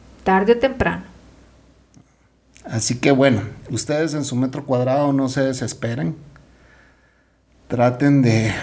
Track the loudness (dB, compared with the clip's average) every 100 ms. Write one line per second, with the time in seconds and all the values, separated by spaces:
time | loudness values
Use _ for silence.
0 | -20 -6 0 2 4 2 2 0 -4 -4
1 | -10 -20 -20 -20 -20 _ _ _ _ -20
2 | _ _ _ _ _ -20 -10 -4 -4 0
3 | 2 4 4 2 -4 -12 -8 -6 -2 -2
4 | -2 -4 -4 -2 -4 -4 -4 -2 0 0
5 | 2 0 0 0 -2 -2 -6 -6 -6 -4
6 | -6 -8 -14 -20 _ _ _ _ _ _
7 | _ _ _ _ _ _ -8 0 0 2
8 | 4 4 4 4 0 -4